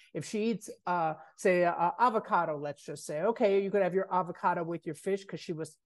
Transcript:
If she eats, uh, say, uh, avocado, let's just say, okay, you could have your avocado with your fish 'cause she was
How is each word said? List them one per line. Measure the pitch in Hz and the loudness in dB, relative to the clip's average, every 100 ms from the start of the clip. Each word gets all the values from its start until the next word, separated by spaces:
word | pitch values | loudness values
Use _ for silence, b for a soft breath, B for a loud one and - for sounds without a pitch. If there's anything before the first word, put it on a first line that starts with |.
| B | B
If | 170 - | -10 -6
she | 214 226 | -2 -2
eats, | 208 - - - | -2 -6 -10 -4
uh, | 180 160 156 B B | 0 -2 -4 B B
say, | 202 180 | 2 4
uh, | 175 165 170 - | 4 4 0 2
avocado, | 247 220 214 196 160 147 | 2 2 0 0 0 -2
let's | 147 143 | -6 -10
just | - 147 - | -12 -12 -8
say, | 151 | -2
okay, | 196 226 214 196 | 0 2 4 4
you | 196 | 2
could | 202 | 2
have | 180 | 2
your | 185 190 | 0 0
avocado | 185 175 170 190 175 | 0 -2 -2 0 0
with | 165 170 170 | -2 -6 -8
your | 147 | -8
fish | 196 196 196 | -4 -4 -4
'cause | 165 | -12
she | - | -8
was | 156 156 - | -8 -10 -14